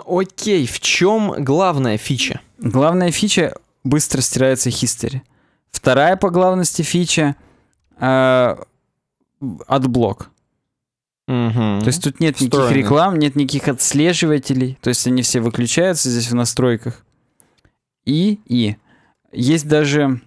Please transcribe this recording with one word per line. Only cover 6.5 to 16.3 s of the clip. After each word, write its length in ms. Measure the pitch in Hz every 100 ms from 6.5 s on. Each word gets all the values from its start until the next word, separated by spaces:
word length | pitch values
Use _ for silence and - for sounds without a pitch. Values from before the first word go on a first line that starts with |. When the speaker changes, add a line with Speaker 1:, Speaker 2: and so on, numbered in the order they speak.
| 185 170 -
Speaker 2:
фича, 540 | 160 175 175 - 147 147 _ _ _ _ _ -
э, 560 | 127 131 131 127 123 87 - _ _ _ _ _ _ _ 139 87 -
отблок. 640 | 135 131 123 113 95 - _ _ _ _ _ _ _ _ _ -
Speaker 1:
Мгм. 540 | 127 117 113 110 101
Speaker 2:
То 60 | 110
есть 160 | 147
тут 160 | 147 -
нет 160 | 160 135
никаких 80 | 131 139
Speaker 1:
Встроенный. 180 | 127 135
Speaker 2:
реклам, 380 | 110 143 180 170
нет 160 | 147 139
никаких 320 | 139 143 -
отслеживателей. 1080 | 123 - 139 160 170 165 151 - 131 127 131
То 80 | -
есть 160 | 120 127
они 160 | 127
все 200 | 117 127
выключаются 680 | 117 113 120 - 180 165 131
здесь 200 | 120 120